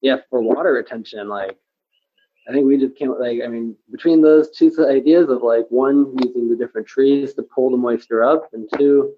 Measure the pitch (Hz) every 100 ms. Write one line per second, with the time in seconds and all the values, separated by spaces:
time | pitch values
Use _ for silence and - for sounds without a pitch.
0 | 135 127 - 127 113 127 175 127 - 117
1 | 110 110 104 104 98 95 _ _ _ _
2 | _ _ _ _ - 131 135 139 131 -
3 | 139 120 123 120 120 117 117 110 _ -
4 | 170 165 156 156 151 - 160 160 147 135
5 | 131 165 165 123 117 117 113 120 135 143
6 | 139 131 127 123 117 117 120 110 110 -
7 | 135 139 135 - - - 127 127 120 117
8 | - 113 120 156 - 113 110 - 143 143
9 | 139